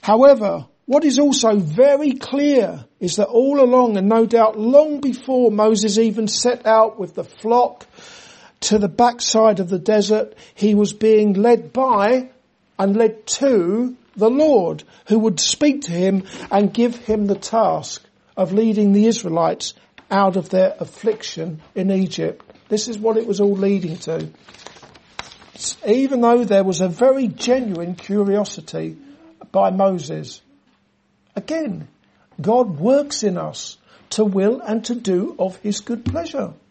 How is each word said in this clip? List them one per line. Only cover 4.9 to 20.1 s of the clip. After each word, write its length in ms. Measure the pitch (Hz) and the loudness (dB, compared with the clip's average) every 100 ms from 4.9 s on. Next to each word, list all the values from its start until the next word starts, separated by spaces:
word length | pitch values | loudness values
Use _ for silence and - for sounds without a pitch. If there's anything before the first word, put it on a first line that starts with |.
| 294 | 0
before 520 | 285 - - 254 240 | -4 -6 -2 2 2
Moses 460 | 208 214 220 214 202 | 4 2 2 2 2
even 300 | 226 208 214 | 0 0 -4
set 380 | - 247 240 - | -2 -2 -2 2
out 340 | 220 220 220 | 4 4 0
with 140 | 185 | -10
the 100 | - | -10
flock 640 | 160 - 220 240 247 - - - - - - - - _ | -12 -10 0 2 2 -4 -20 -20 -20 -20 -20 -20 -20 _
to 160 | - 208 | -2 0
the 100 | 202 | 0
backside 720 | 151 240 240 - 220 220 196 | 2 0 0 -2 2 2 2
of 100 | 180 | -2
the 100 | 185 | -4
desert, 560 | 185 214 202 214 214 - - | 0 0 2 0 -2 -10 -20
he 220 | - 208 208 | -2 0 2
was 180 | 208 | 0
being 400 | - 220 220 214 | 0 2 4 4
led 400 | 196 226 233 233 | 2 2 2 0
by 560 | 247 262 220 202 254 254 _ _ _ _ - | -4 0 0 2 0 -2 _ _ _ _ -4
and 180 | 196 208 | -2 2
led 300 | 226 220 - | 2 0 -10
to 720 | - 277 233 170 208 254 247 _ - | -2 2 2 0 -2 -4 -8 _ -2
the 140 | 214 | 0
Lord, 540 | 262 311 262 170 151 - _ - | 2 4 2 0 -8 -14 _ -2
who 100 | 220 | 0
would 220 | 220 170 | 0 -2
speak 420 | - - 294 277 | -4 0 0 0
to 80 | - | -6
him 320 | 170 190 196 185 - - | -2 -2 -2 -6 -18 -4
and 200 | 196 202 | 0 0
give 240 | - 240 240 | 0 -2 -2
him 300 | - 214 202 | -4 -2 -2
the 100 | 196 | -4
task 680 | - 226 202 156 131 - _ _ _ - | -2 0 0 -2 -6 -16 _ _ _ -6
of 160 | 180 | -2
leading 400 | 196 226 214 208 | 0 0 2 2
the 140 | 202 220 | 4 2
Israelites 640 | 226 180 165 165 - - - _ _ _ | 0 -4 -2 -2 -2 -10 -16 _ _ _